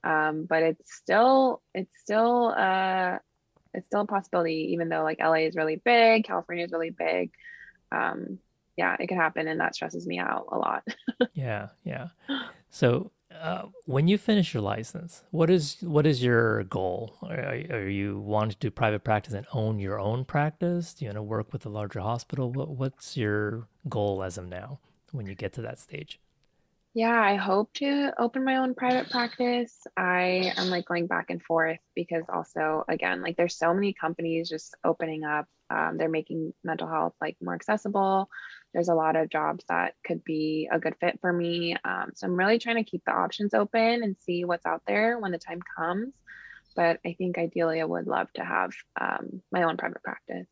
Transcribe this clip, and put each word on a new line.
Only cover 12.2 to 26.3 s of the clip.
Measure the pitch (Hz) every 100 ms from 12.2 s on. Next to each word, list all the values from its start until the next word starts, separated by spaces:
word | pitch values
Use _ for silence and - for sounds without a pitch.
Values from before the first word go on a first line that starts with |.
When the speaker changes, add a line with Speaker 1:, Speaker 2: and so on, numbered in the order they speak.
| - 269 247 - _
Speaker 2:
So, | - 127 123 208 _ _
uh, | 165 160 185 202 - -
when | 131 160
you | 202
finish | - 208 170
your | 127
license, | 101 110 110 165 170 - _
what | 160 165
is, | 180 147 -
what | 170 151 147
is | 131
your | 123 117 113 107
goal? | 92 92 92 90 110 -
Are, | 113 110
are, | - 120 - 113
are | 98
you | 98 101 101
wanting | 101 107 110
to | 104
do | 110
private | - 113 104
practice | - 107 -
and | 101 -
own | - 110 107
your | 98 104
own | 101 120
practice? | 131 147 151 - 175 175 165
Do | -
you | 123
wanna | 104
work | 107 110 110
with | 110
a | 110
larger | 104 101 -
hospital? | 101 120 - - 127
What, | 131 156
what's | 131 131 - - -
your | 107 104 104 113 117 _ 135
goal | 110 104 95
as | 95 90
of | 90
now | 90 110 139 _ _ _
when | 135 101
you |
get | 98 101
to | -
that | 113 123
stage? | - - - - _